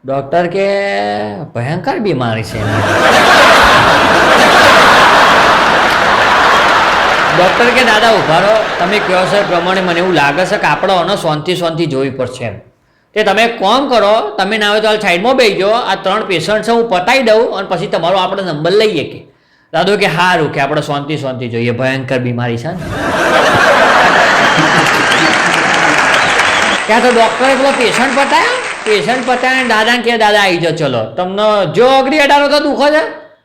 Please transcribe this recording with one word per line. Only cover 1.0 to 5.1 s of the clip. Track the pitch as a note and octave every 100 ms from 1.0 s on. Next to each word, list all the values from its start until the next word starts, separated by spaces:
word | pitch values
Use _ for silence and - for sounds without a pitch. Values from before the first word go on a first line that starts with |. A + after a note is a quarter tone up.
| G#3 G#3 G#3 G3+ D3+ A#2
"ભયંકર | B2 F3 C4 F4+
બીમારી | G#3 C3+ A#2+ A2
છે." | G#2+ A2+ G#2+ G#2 - - - B2 - - - - - - - - - - - - - - - - - - -